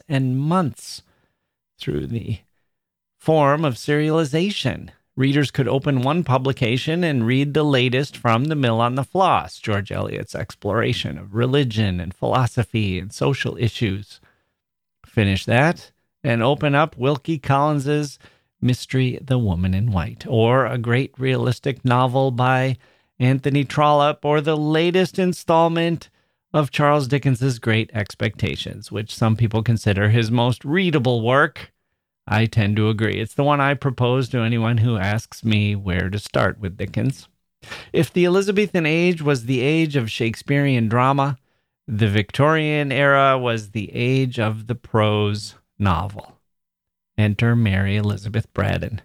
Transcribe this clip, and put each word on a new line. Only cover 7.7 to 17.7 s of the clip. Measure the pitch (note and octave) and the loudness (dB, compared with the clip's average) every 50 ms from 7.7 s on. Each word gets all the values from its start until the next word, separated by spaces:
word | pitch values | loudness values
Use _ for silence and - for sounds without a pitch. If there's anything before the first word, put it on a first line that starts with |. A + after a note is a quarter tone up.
| C#3 B2+ B2 B2+ A#2+ C3 D3 - - | 2 2 2 2 0 -2 -2 -4 -6
from | - - A#2+ A2+ A2+ C3+ | -4 0 2 2 2 2
The | D#3 D#3+ | 0 -2
Mill | D3 C3+ A#2+ A2+ A2+ | 0 0 0 2 2
on | A#2 A#2+ B2+ | 0 0 0
the | C3+ C3 | -4 -6
Floss, | - - F#3 F#3+ F3 C#3 F#2+ D2+ - - | -4 0 2 2 4 2 2 0 -4 -12
George | - - A#2 G#2 G2+ G2 - | -10 -4 -4 -2 -2 -2 -4
Eliot's | F#2 F#2+ G#2 G2+ G2+ G2 G2 - - | -6 -6 -6 -6 -6 -8 -10 -8 -8
exploration | - - - - _ - G2+ G2 A2+ A2+ B2+ A#2 - - A2 C#2 | -10 -10 -10 -12 _ -6 -4 -2 0 0 0 -2 -2 -4 -8 -8
of | D2+ F#2 G2+ G2 | -10 -12 -8 -4
religion | A2 A#2+ B2+ C3 D3 C#3+ A#2+ G#2 A2 G#2+ G2 F2+ F2 | -2 0 0 2 0 0 0 0 0 0 0 0 -2
and | E2 E2 F#2 | -6 -8 -8
philosophy | - - A#2+ G#2+ B2+ B2+ A#2 - C3 A2+ - - A2+ G#2+ G2 F2+ F2+ | -6 -2 0 0 2 0 0 0 -2 -4 -2 -2 -2 -2 -2 -2 -4
and | F#2 G#2+ | -8 -10
social | - - C#3 C#3 C#3 - - B2 - | -6 -4 -2 -2 -2 -2 -4 -6 -4
issues. | - A#2+ A2+ - - B2 G2+ F#2+ G2+ G#2 - - - _ _ _ _ _ _ _ _ _ _ _ _ _ _ _ _ _ | -2 -4 -4 -2 -2 -4 -4 -4 -6 -10 -14 -20 -20 _ _ _ _ _ _ _ _ _ _ _ _ _ _ _ _ _
Finish | - - A#2+ G#2 G2 G2 F#2 - | -6 -2 0 2 2 0 -2 -2
that | - A2+ A#2+ C#3+ E3 E3+ - - - _ _ _ _ _ _ - | 0 2 2 2 2 0 -4 -10 -20 _ _ _ _ _ _ -4
and | B2 A#2+ A#2 A2+ | -2 0 2 2
open | C3 D3 C#3+ D3+ D3 C#3 | 0 0 0 0 0 2
up | C#3+ D#3+ D3+ - | 2 2 0 -2
Wilkie | - A#2+ C#3 D3 C3 - - E3 C#3+ | -2 -2 -2 -2 -2 -4 -6 -6 -6
Collins's | - - C#3 C#3 C#3+ D3+ | -2 0 0 2 2 0